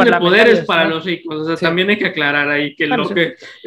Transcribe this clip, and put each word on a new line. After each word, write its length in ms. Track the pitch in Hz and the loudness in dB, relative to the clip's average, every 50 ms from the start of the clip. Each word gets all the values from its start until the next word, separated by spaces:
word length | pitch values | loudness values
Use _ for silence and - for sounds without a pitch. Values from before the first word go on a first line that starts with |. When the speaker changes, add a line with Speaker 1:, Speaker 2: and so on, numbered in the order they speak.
| - | 4
Speaker 1:
de 80 | 233 | 2
Speaker 2:
parlamentarias, 340 | 175 175 175 175 190 220 226 | 2 2 2 4 4 6 6
Speaker 1:
poderes 200 | 240 220 170 156 | 6 4 4 2
para 160 | - 180 165 165 | -2 0 0 0
Speaker 2:
¿no? 60 | 160 160 | 0 -2
Speaker 1:
los 100 | 160 170 | -4 -4
ricos. 300 | 185 170 165 - 165 156 156 | -6 -8 -8 -8 -10 -8 -6
O 40 | 156 | -4
sea, 120 | 165 160 | -4 -4
Speaker 2:
Sí. 80 | 160 175 | -2 -2
Speaker 1:
también 240 | 165 170 180 190 202 | -2 0 0 0 0
hay 80 | 208 | 0
que 80 | 214 - | 0 -2
aclarar 420 | - - 156 147 143 143 147 143 147 | -4 -2 -2 -2 0 0 0 0 0
ahí 260 | 147 147 147 143 - | -2 -2 -2 -4 -4
que 120 | - 160 | -4 -2
Speaker 2:
Bueno, 160 | 147 254 233 190 | -2 0 -2 -2
Speaker 1:
Locke, 320 | 165 - 127 123 - - _ | -2 -2 -2 -2 -2 -4 _
Speaker 2:
sí. 60 | - - - - - | -20 -20 -20 -16 -14